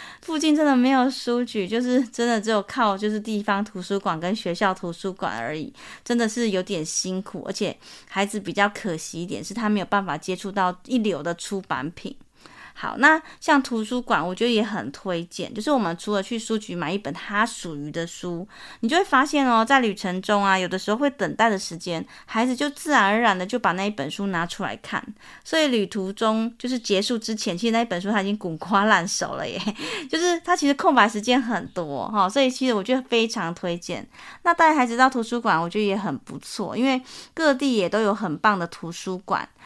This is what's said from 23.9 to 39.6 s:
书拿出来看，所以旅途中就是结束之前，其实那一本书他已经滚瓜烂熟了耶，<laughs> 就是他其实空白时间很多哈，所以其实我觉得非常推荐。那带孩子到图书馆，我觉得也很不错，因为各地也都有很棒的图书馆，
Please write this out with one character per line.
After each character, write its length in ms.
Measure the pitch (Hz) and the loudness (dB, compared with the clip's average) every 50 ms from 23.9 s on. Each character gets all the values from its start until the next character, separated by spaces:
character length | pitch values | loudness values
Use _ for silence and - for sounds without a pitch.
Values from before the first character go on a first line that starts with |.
| 208 - 135 156 | -2 -4 -6 -6
书 160 | - - 202 | -4 -4 -4
拿 180 | 196 185 165 170 | -2 -2 -2 -2
出 160 | 170 - - | -4 -4 -6
来 140 | 180 117 104 | -6 -6 -6
看， 260 | - - - 202 - - - - - - - - - - | -8 -10 -8 -8 -8 -8 -8 -16 -16 -18 -20 -20 -16 -6
所 120 | - 320 | 0 2
以 100 | 320 302 | 4 4
旅 180 | 277 247 214 196 | 4 4 2 0
途 260 | 185 - 202 185 190 | 0 -2 -4 -4 -4
中 420 | 202 - 226 220 220 220 226 233 226 - | -2 0 2 2 2 2 0 -2 -4 -6
就 80 | - | -4
是 100 | 247 254 | -4 -4
结 240 | 233 - - 196 185 | -2 0 0 2 2
束 160 | 214 - 240 | 2 0 -2
之 160 | 220 220 220 220 | -2 -2 -4 -4
前， 240 | 214 - 208 170 | -4 -2 -2 -2
其 80 | 175 233 | 0 0
实 40 | 226 | 2
那 80 | 226 226 | 2 2
一 60 | 240 | 0
本 140 | 233 180 175 | 0 -2 -4
书 100 | 190 202 | -2 0
他 100 | 226 202 | 0 0
已 40 | 190 | 0
经 120 | 202 208 | 0 -2
滚 200 | 208 - 170 160 | -4 -4 -6 -6
瓜 260 | 156 - 175 220 196 208 | -6 -2 2 2 4 6
烂 240 | 220 202 175 170 | 6 4 4 4
熟 280 | 196 - - - - - | 0 -2 -2 -4 -4 -4
了 120 | - - | -6 -6
耶， 100 | - - 180 - 214 - - 302 | -6 -6 -6 -6 -6 -6 -6 -8
<laughs> 280 | - 453 392 302 262 | -8 -6 -8 -6 -4
就 80 | 320 320 | -2 0
是 180 | 349 359 339 339 | 2 2 0 0
他 120 | - 349 359 | 2 0 0
其 140 | 330 294 | 2 4
实 60 | 277 277 | 2 2
空 200 | - - 269 277 | 4 4 4 6
白 140 | 240 202 | 6 6
时 140 | 233 226 208 | 6 4 -2
间 200 | 214 247 247 277 | 0 2 2 2
很 240 | 226 233 220 170 - | 2 0 -2 -4 -4
多 380 | - - 180 165 147 139 123 92 - | -6 -6 -6 -6 -4 -4 -4 -4 -2
哈， 180 | 220 208 185 | 2 2 2
所 140 | 190 202 277 | 2 4 2
以 100 | 269 254 | 2 2
其 160 | 254 - 262 | 2 0 0
实 60 | 254 226 | 2 2
我 100 | 202 185 | 0 0
觉 100 | 240 254 | 0 0
得 80 | 262 254 | 0 0
非 220 | - 240 226 226 | 0 0 0 0
常 300 | 226 - 247 165 170 170 | 0 -2 -4 -4 -6 -6
推 220 | - 190 175 170 | -6 -6 -6 -6
荐。 280 | 170 - - 165 101 - - - - - - - - - | -6 -6 -8 -10 -10 -10 -14 -20 -20 -20 -20 -12 -4 0
那 100 | 349 339 | 2 4
带 220 | - 330 311 320 | 6 6 6 6
孩 100 | 285 247 | 6 2
子 120 | 226 233 | 2 4
到 120 | 240 262 269 | 4 4 4
图 140 | 262 233 220 | 4 0 -4
书 160 | - 240 240 | -2 -4 -2
馆， 200 | 226 214 165 160 | 2 2 2 2
我 100 | 170 170 | 2 0
觉 100 | - 214 | 0 0
得 60 | 214 | 0
也 100 | 202 190 | 0 0
很 220 | 208 185 170 143 | 0 -2 -4 -6
不 200 | 151 - - 151 143 | -6 -8 -10 -12 -12
错， 360 | - - - - 190 - - | -12 -10 -8 -6 -6 -4 -2
因 80 | 220 254 | 0 2
为 160 | 269 262 254 254 - - - - - - | 2 2 0 -2 -8 -18 -18 -18 -12 -4
各 200 | 330 320 294 269 | 2 4 4 4
地 240 | 269 285 269 240 | 4 2 2 2
也 100 | 208 180 | 2 2
都 140 | 165 202 220 | 2 2 2
有 120 | 220 196 208 | 2 2 2
很 240 | 202 214 165 143 - | 0 -2 -4 -2 2
棒 200 | - 214 202 180 | 2 2 2 2
的 80 | 170 | -2
图 240 | 170 - - 170 165 | -6 -8 -10 -10 -10
书 260 | 170 - - 196 185 185 | -8 -8 -6 -6 -6 -6
馆， 280 | - 190 185 - - - _ _ | -4 -2 -2 -2 -2 -6 _ _